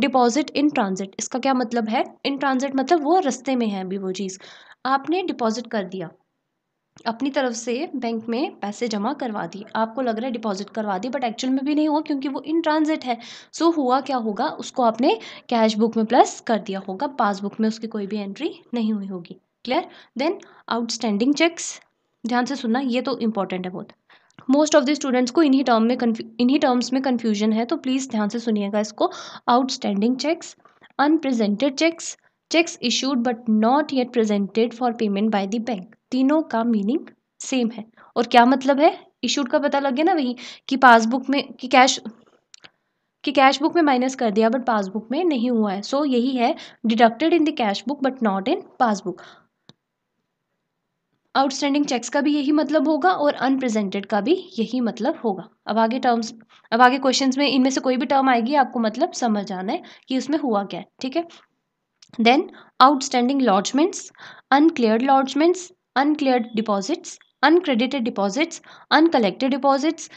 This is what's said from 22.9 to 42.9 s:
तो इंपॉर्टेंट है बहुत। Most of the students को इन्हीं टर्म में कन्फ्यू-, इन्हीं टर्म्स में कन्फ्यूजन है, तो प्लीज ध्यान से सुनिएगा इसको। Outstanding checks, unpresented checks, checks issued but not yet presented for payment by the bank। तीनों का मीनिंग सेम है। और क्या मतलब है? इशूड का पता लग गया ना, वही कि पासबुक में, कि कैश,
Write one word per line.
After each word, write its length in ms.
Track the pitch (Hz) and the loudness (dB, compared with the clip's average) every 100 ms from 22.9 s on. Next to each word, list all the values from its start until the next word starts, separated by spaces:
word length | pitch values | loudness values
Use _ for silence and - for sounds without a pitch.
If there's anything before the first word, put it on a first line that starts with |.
| 240 | -2
तो 160 | 254 254 | -2 -2
इंपॉर्टेंट 480 | 226 220 185 185 180 | -2 -2 -4 -6 -8
है 60 | |
बहुत। 220 | 180 - - _ _ _ - - | -10 -14 -20 _ _ _ -14 0
Most 240 | 277 302 311 | 2 4 4
of 120 | 262 | 2
the 60 | 294 | -2
students 360 | 277 247 247 | 0 0 0
को 120 | 330 | 2
इन्हीं 200 | 302 269 | 4 4
टर्म 200 | 254 226 | 2 2
में 120 | 226 247 | 2 0
कन्फ्यू-, 320 | 240 220 - - | -2 -2 -8 -2
इन्हीं 200 | 247 269 | 2 2
टर्म्स 320 | 285 247 247 | 2 0 0
में 80 | 262 | -2
कन्फ्यूजन 520 | 269 240 226 208 214 | -2 -2 -2 0 0
है, 120 | 220 233 | 0 -2
तो 120 | 330 | -4
प्लीज 320 | 262 262 269 | -4 -4 -2
ध्यान 180 | 220 208 | -4 -2
से 100 | 240 | -4
सुनिएगा 400 | 233 208 202 214 | -2 -2 -2 -2
इसको। 320 | 214 - 349 - - - - | -4 -2 -4 -4 -16 -8 2
Outstanding 640 | 240 269 - 214 202 220 254 | 2 2 -4 -4 0 0 0
checks, 380 | 294 339 - - _ _ _ - | -4 -4 -8 -20 _ _ _ -2
unpresented 800 | 285 320 269 233 214 202 285 277 | 2 2 0 0 0 0 -2 2
checks, 280 | 320 330 - - _ _ _ | 0 -2 -12 -16 _ _ _
checks 260 | 311 330 - | 0 0 -2
issued 400 | 240 226 262 269 | -4 -2 -2 0
but 260 | 240 240 - 214 | -2 -4 0 2
not 360 | 220 277 302 262 | 4 2 0 -2
yet 140 | 247 | 0
presented 640 | 247 220 202 196 226 240 233 | 0 0 0 0 0 -2 0
for 120 | 247 226 | -4 -2
payment 380 | 220 196 220 208 | -2 0 0 0
by 100 | 190 | -2
the 160 | 226 220 | -4 -4
bank। 260 | 202 180 _ _ | -8 -10 _ _
तीनों 300 | 254 262 311 | 0 2 2
का 220 | 311 226 | 0 -2
मीनिंग 440 | 233 220 196 311 - _ _ _ | 0 0 0 -4 -6 _ _ _
सेम 300 | - 262 226 | -4 -2 -2
है। 160 | 226 220 _ - - | -4 -16 _ -8 -4
और 120 | 247 | 4
क्या 180 | 247 240 | 6 6
मतलब 340 | 269 262 277 | 4 2 4
है? 180 | 330 381 - _ | 4 2 -14 _
इशूड 260 | 240 285 277 | -4 -2 0
का 100 | 302 | 0
पता 200 | 277 277 | 0 0
लग 140 | 277 | 0
गया 100 | 254 | 0
ना, 100 | 330 | 2
वही 220 | 349 254 247 - - - | 2 -2 -6 -12 -18 -6
कि 100 | 269 | 6
पासबुक 520 | 269 226 220 254 269 | 8 8 4 -2 -2
में, 240 | 277 - | -4 -4
कि 140 | - 247 | -12 0
कैश, 320 | 262 262 - - - _ _ _ - - _ _ | 4 4 2 -10 -18 _ _ _ -20 -20 _ _